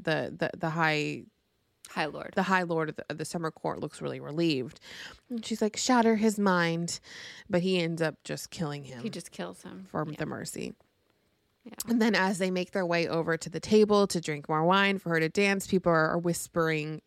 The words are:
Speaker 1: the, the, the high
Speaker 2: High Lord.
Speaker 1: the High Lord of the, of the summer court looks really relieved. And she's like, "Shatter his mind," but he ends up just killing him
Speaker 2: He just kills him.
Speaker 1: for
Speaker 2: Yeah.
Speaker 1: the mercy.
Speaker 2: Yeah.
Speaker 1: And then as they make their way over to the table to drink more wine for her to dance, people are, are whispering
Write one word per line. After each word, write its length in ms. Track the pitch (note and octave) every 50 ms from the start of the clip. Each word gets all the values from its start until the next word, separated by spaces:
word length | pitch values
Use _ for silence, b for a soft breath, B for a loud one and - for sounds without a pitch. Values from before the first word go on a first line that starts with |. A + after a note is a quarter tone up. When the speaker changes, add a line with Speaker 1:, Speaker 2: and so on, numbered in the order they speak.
Speaker 1:
the, 320 | - E3 D#3 D3 C3 - - F3
the, 120 | E3 - -
the 140 | - - E3
high 540 | D#3 E3+ E3 D#3 D3+ D3+ D3 D3 D3 B2 - - _ _ _ _ _ _ _ _ _ _ _ -
Speaker 2:
High 160 | - F#3+ D#3+
Lord. 280 | D3 D3 D3 - - -
Speaker 1:
the 60 | G3 F#3
High 180 | F#3 F#3+ F#3 F3+
Lord 260 | E3+ E3+ D#3+ D#3+ D3+
of 60 | D3
the, 80 | - - -
of 80 | D3+ D#3
the 60 | D#3
summer 260 | - - F3 E3 D#3
court 300 | - - - D#3+ D3 D3
looks 200 | D#3 D3 - -
really 200 | D#3 C#3+ C3 C3
relieved. 580 | C3+ C#3+ D3 E3 E3+ E3 D3+ B2+ B2 D3+ - - B B B B B B B B B -
And 160 | B3 A3+ A3
she's 160 | - A3+ -
like, 160 | A3+ G#3 -
"Shatter 380 | - - - B3+ A#3+ A3+ A3+ A3+
his 220 | G#3 A3 A3+ G#3 G#3+
mind," 640 | G3+ G3 F3+ F3 E3+ E3 E3 E3 E3+ E3+ - - B B B B B B B B B B
but 120 | F#3 F3 F3
he 180 | F#3+ F#3 F3+
ends 200 | E3+ E3 E3 D#3
up 220 | D#3+ D#3 - - _
just 280 | - D3+ C#3+ - -
killing 340 | - - E3 C#3+ C#3+ C#3+ C#3
him 180 | C3+ C3 A#2+ A2+
Speaker 2:
He 80 | -
just 220 | - F3 - - -
kills 300 | - F3 F3 F3+ - -
him. 240 | F3+ - F#3 F#3+ -
Speaker 1:
for 160 | - E3 D3+ D#3
Speaker 2:
Yeah. 60 | D3 -
Speaker 1:
the 80 | D#3
mercy. 480 | D3+ C3 A2 - - - - - - - _ _ _ _ _ _ _ _ _ _ _ _ _ _ _ _ _ _
Speaker 2:
Yeah. 100 | A#3+ - - - -
Speaker 1:
And 120 | A#3 A#3
then 140 | A3 A#3 G3+
as 240 | F3+ F#3 F#3+ G#3 E3+
they 120 | F#3+ F#3
make 200 | F#3 F3+ F3+ - -
their 140 | G3+ F3+
way 220 | E3+ E3+ E3+ E3+ -
over 280 | D3+ E3 D#3 E3 E3
to 140 | E3 - E3
the 100 | - D#3+
table 460 | - - G#3 G#3+ G#3+ G#3 G#3 G3+ G3+
to 140 | F#3+ - F3 D#3+
drink 260 | - D3+ D3 C#3+ -
more 160 | D#3 D#3 D#3+
wine 340 | F3 F#3+ G3 G3 G3 G3 F#3
for 120 | - E3+
her 100 | E3 D#3+
to 80 | D#3+ D#3+
dance, 380 | - G3+ G3+ G3 G3 G3 -
people 240 | - G3 F3+ - F3 E3
are, 160 | D#3+ D#3 D#3
are 80 | - F3
whispering 840 | E3+ F3 E3+ - - - - F3 D#3+ D#3+ D#3 D#3 D3 D#3 D#3 D3+ _